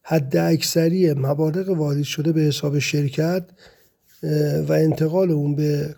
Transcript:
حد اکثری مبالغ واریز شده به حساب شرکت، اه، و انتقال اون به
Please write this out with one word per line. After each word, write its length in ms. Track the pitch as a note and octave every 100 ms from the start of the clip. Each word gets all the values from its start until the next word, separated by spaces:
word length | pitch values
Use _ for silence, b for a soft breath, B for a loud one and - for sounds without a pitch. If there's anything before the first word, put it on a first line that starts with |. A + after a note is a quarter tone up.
حد 360 | - E3 C3+ E3+
اکثری 760 | E3 E3 - E3+ E3 F#3 F3
مبالغ 560 | C3+ C3 D3 D#3 E3+ F#3+
واریز 360 | F3 D3+ C#3+
شده 260 | C#3 - D3+
به 100 | D#3+
حساب 380 | D3+ C3+ D3 C#3+
شرکت، 720 | - D3 C#3+ - D#3+ F#3 F3+ _ b b b b _ _
اه، 380 | D#3+ D3+ D3 D3+
و 100 | D3
انتقال 600 | D#3 D#3+ - D#3 F3+ F#3+
اون 240 | D3+ C#3+
به 400 | C#3+ D3+ D3 D3+